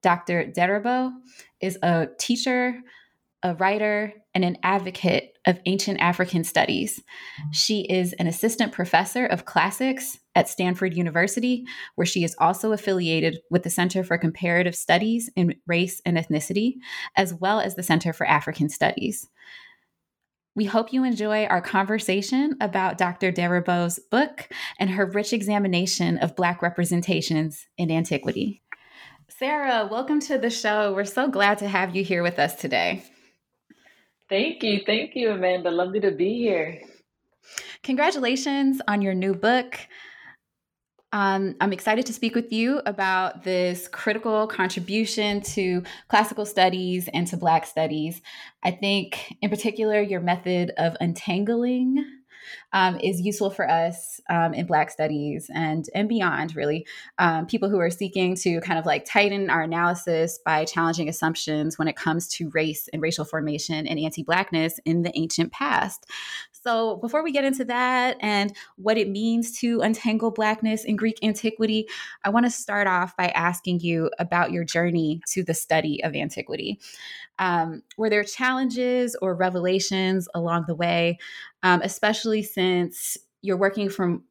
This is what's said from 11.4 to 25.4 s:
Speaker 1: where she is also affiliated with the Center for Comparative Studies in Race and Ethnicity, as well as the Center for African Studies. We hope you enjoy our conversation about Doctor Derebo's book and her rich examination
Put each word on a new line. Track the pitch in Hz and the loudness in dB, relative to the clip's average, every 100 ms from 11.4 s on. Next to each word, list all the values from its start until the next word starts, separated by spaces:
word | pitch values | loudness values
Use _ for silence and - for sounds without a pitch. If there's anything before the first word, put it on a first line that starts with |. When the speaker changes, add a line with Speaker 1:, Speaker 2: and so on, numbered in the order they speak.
| 240 247 247 - - - | 0 0 -2 -14 -14 -2
Speaker 1:
where | 175 | 0
she | - | 2
is | 170 - | 0 4
also | 165 175 220 | 2 4 0
affiliated | 214 214 190 170 160 160 160 _ | 0 0 0 2 2 2 -2 _
with | 175 | 0
the | 170 | 0
Center | - 180 190 | 0 0 0
for | 180 165 | 0 0
Comparative | 170 160 175 170 180 | 0 -2 0 2 2
Studies | 170 - 175 214 233 233 - | -2 2 2 4 -2 -2 0
in | 175 - - | 0 0 -2
Race | 170 180 - - | 0 0 -2 0
and | 165 | 0
Ethnicity, | 165 151 151 185 226 254 - - - - | 2 -2 0 0 0 -2 -10 -12 -6 -2
as | 190 | 0
well | 170 185 220 | 0 0 0
as | - 190 | 0 -4
the | |
Center | 175 165 170 | 2 2 2
for | 160 - | -2 2
African | 147 147 151 147 | 2 2 -2 -2
Studies. | - - - - 208 - _ - - - _ _ _ _ _ _ _ _ - | 2 0 0 -4 -6 -10 _ -20 -20 -20 _ _ _ _ _ _ _ _ -2
We | |
hope | 208 220 226 | 0 2 0
you | 262 | 0
enjoy | 262 220 214 214 214 | 0 0 0 0 2
our | 180 | -2
conversation | 175 - 196 214 - 190 196 262 294 269 | 0 0 2 0 0 0 2 0 0 0
about | 214 190 185 165 | -2 0 -2 0
Doctor | 180 175 190 | -2 0 0
Derebo's | 180 175 180 175 175 175 170 | 0 2 2 2 0 0 -4
book | - 226 294 - - - - - | -2 0 0 -2 -14 -12 -12 -4
and | 190 | -2
her | 190 190 | 0 0
rich | 196 208 | 0 -2
examination | 233 | -2